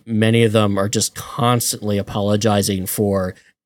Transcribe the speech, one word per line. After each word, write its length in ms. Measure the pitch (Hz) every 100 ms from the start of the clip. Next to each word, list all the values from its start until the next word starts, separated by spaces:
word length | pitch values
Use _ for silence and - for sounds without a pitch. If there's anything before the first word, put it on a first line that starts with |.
| -
many 380 | 110 110 117
of 80 | 117
them 260 | 110 104 98
are 100 | 98
just 280 | 110 - -
constantly 840 | - - 120 120 - 117 107 101
apologizing 880 | 98 110 101 104 107 101 101 95 92
for 480 | - 101 98 92 - _ _